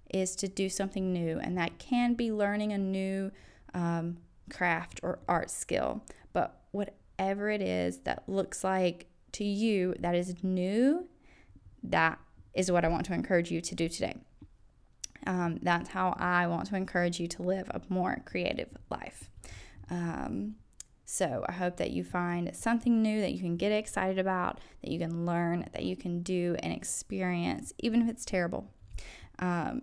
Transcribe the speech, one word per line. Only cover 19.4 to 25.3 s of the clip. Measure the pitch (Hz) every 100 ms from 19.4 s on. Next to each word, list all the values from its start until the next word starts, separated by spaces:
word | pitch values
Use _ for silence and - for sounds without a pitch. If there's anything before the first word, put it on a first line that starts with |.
| - - - - -
Um, | 175 170 165 - 196 208 214 - - - _
so | - - 165 123 -
I |
hope | 180 180 180
that | -
you | -
find | 175 180 175 175 175 -
something | 226 233 240 226
new | 220 214
that | 190
you | 180
can | 175 170
get | 202
excited | 214 208 196 185 190
about, | 190 185 180 - - -
that | -
you | 170
can | 165 170
learn, | 170